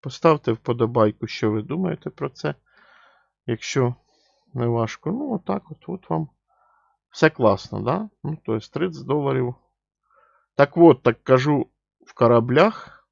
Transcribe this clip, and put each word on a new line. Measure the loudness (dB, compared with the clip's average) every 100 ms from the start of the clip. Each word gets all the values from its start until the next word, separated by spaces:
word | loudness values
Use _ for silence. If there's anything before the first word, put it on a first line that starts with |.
поставте | -14 0 2 2 0
вподобайку, | -4 -4 -2 0 2 0 0 -10
що | -4 -2
ви | -2
думаєте | -4 -4 -4 -6 -12
про | -10 -10
це, | -6 -8 -8 _ _ _ _ _ _ _ _ -8
якщо | -8 -4 -2 -2 -4 _ _ _ _ _
не | -6 -2
важко. | -2 -4 -6 -8
Ну, | -6 -6
отак | -8 -6 -8 _
от, | -20 -14
от | -14 _
вам. | -6 -6 _ _ _ _ _ _ _ _
Все | 0 0
класно, | 2 2 2 -4 -8
да? | -4 -4 -6 _
Ну, | -12 -10 -6
то | -6
есть | -6
тридцять | -6 -6 -8 -6
доларів. | -4 -2 -2 -4 -8 _ _ _ _ _ _ _ _ _ 0
Так | 0 6
от, | 6 8
так | 2 0
кажу, | 2 2 2 -2 -4 _ _ _ _
в |
кораблях | 0 4 4 4 2 2 0 -18 -20 _